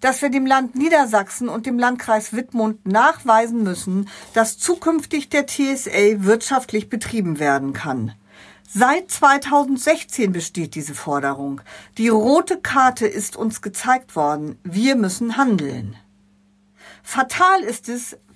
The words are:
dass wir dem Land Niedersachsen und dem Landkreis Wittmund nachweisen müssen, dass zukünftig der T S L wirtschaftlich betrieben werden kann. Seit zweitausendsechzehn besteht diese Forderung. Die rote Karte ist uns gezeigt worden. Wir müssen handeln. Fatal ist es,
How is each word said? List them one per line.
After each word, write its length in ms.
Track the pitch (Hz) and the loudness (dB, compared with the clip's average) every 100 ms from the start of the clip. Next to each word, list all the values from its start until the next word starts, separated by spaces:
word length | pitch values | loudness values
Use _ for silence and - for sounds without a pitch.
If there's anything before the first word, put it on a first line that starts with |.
dass 200 | 262 254 | -2 0
wir 100 | 285 | 0
dem 160 | 269 262 | 0 2
Land 280 | 269 254 | 2 0
Niedersachsen 720 | 254 320 311 240 214 196 - 240 | -2 2 4 4 0 0 -6 -6
und 160 | 220 | -6
dem 140 | 247 240 | -4 0
Landkreis 540 | 247 247 - 214 214 | 0 -2 0 0 0
Wittmund 560 | 226 247 233 214 214 190 | -8 -6 -2 -2 -2 0
nachweisen 760 | 214 285 320 247 220 233 233 | 4 4 2 4 4 4 0
müssen, 480 | 196 180 190 190 196 - - | -2 -2 -4 -4 -4 -10 -4
dass 240 | 226 220 - | 0 0 -2
zukünftig 680 | - 349 330 320 - 302 - | -2 -2 0 -2 -2 -6 -2
der 180 | 294 285 | -2 0
T 240 | - 269 | -2 -2
S 160 | 269 - | -2 -2
L 380 | 196 208 208 | 2 4 4
wirtschaftlich 640 | 190 226 - 269 - 214 208 | 4 2 2 -2 -2 -4 -4
betrieben 500 | 226 - 226 175 147 | -6 -4 -2 -2 0
werden 340 | 147 139 139 | 0 0 -2
kann. 400 | 131 147 131 110 - _ - - _ - | -6 -6 -6 -6 -10 _ -20 -20 _ -8
Seit 440 | 196 247 330 370 | 2 2 2 -2
zweitausendsechzehn 1200 | - 285 277 277 285 269 262 302 320 - - 202 | 2 4 4 2 2 2 0 0 0 -2 -2 -2
besteht 420 | 175 160 175 156 | -2 -6 -6 -6
diese 220 | 156 147 139 | -8 -10 -10
Forderung. 640 | 156 143 139 139 139 139 - - - - | -6 -2 -2 -4 -8 -10 -14 -20 -14 -2
Die 100 | 233 | 2
rote 500 | 220 226 311 - 349 | 4 6 4 4 -2
Karte 480 | - 262 254 254 214 | 0 2 2 2 -2
ist 300 | - 196 - | -2 -8 -6
uns 260 | 226 - | -6 -6
gezeigt 540 | 208 - 240 254 - 165 | -8 -6 0 0 -2 -2
worden. 420 | 147 151 151 - | -2 -2 -6 -12
Wir 320 | 175 185 262 254 | -6 0 2 2
müssen 400 | 190 - 233 240 | 0 -2 -4 0
handeln. 580 | 262 185 139 123 104 - _ _ _ _ _ _ _ _ - - | 0 0 -2 -8 -10 -14 _ _ _ _ _ _ _ _ -20 -20
Fatal 560 | - 269 254 - 370 381 | -6 -4 -4 2 4 4
ist 280 | - 233 233 | 0 -8 -8
es, 300 | 240 - - _ | -10 -10 -14 _